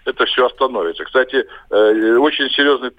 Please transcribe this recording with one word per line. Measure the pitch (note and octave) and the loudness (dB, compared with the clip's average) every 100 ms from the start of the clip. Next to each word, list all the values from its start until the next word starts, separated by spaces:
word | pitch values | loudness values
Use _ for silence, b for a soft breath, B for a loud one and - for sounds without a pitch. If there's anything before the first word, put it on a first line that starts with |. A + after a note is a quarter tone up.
| C3+ | -10
это | B2+ A#2 | -4 -4
всё | - B2 | 0 -2
остановится. | - C3 A2+ E2+ E2 | 0 -4 -2 -4 -6
Кстати, | - C3 C3 C3 - B B | -4 -2 0 -2 -4 B B
э, | G#2 G#2+ A2 A2 A#2+ | 2 4 4 2 2
очень | D3+ - C3+ | 2 0 -4
серьёзные | - C#3+ B2+ B2 | 0 0 0 -4